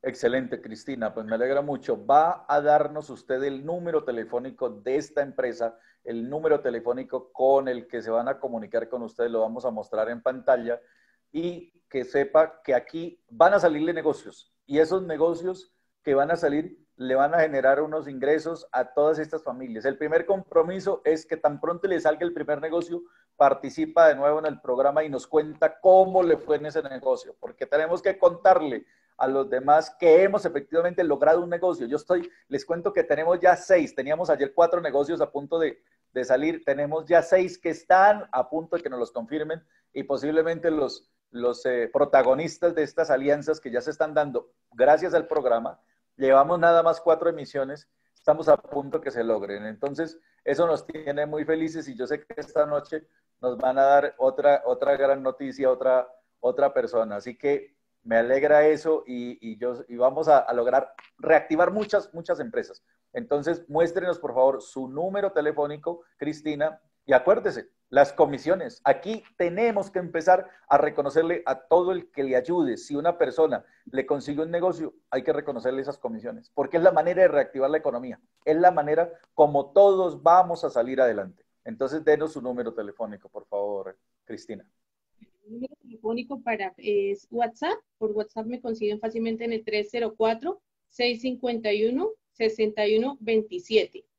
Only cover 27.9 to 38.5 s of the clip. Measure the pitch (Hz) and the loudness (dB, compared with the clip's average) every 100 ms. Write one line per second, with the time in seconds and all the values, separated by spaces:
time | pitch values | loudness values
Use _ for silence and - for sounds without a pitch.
27.9 | 175 202 190 180 170 190 185 151 113 - | 0 -2 4 2 4 4 4 2 -6 -10
28.9 | _ _ - 131 135 139 127 135 151 160 | _ _ -4 -2 0 -2 -2 4 4 2
29.9 | - 170 160 196 196 180 143 - 165 175 | 0 6 8 6 2 -2 -6 -4 -2 -2
30.9 | 175 170 139 147 165 175 175 180 165 117 | 0 0 4 4 4 2 -2 -2 -2 -4
31.9 | 147 - 180 175 _ _ 139 - 170 190 | -6 -2 -2 -2 _ _ -10 -6 -4 -2
32.9 | 196 165 147 165 180 180 175 - 185 139 | -2 0 0 0 4 4 4 4 2 2
33.9 | - 131 156 175 143 139 - 170 175 165 | -6 -4 -4 0 0 0 2 2 2 0
34.9 | 135 143 170 151 143 143 165 156 - _ | -2 -2 -2 -4 -6 -6 -2 -2 -6 _
35.9 | _ _ 127 123 131 156 165 - 139 147 | _ _ -8 0 0 0 -4 -4 -4 -4
36.9 | 156 160 170 165 190 185 180 170 160 _ | -6 2 2 4 2 0 -4 -8 -8 _
37.9 | 185 196 208 - 127 127 | 6 6 4 -2 -4 -4